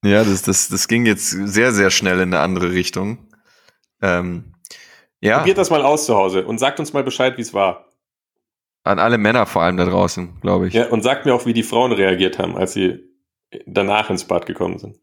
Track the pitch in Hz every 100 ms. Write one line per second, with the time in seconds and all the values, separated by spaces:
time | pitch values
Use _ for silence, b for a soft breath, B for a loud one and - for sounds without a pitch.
0 | 98 101 110 95 - 98 - 98 - 113
1 | 117 101 - 95 101 101 123 107 98 -
2 | 98 92 90 90 78 92 87 90 90 -
3 | 98 117 - b b b b b b _
4 | 98 87 90 87 - - - B B B
5 | B _ 104 117 180 190 185 160 135 151
6 | 151 107 95 95 92 110 135 139 147 143
7 | 131 - 131 123 113 - 95 87 _ _
8 | _ _ _ _ _ _ _ _ - 95
9 | 107 117 104 120 104 98 85 90 90 92
10 | 90 - 87 90 95 92 92 113 117 117
11 | 110 139 147 120 120 113 110 117 127 107
12 | 95 92 92 - 90 92 92 - 92 -
13 | - _ _ _ _ - - 95 98 104
14 | 107 92 - 87 - 90 90 92 104 104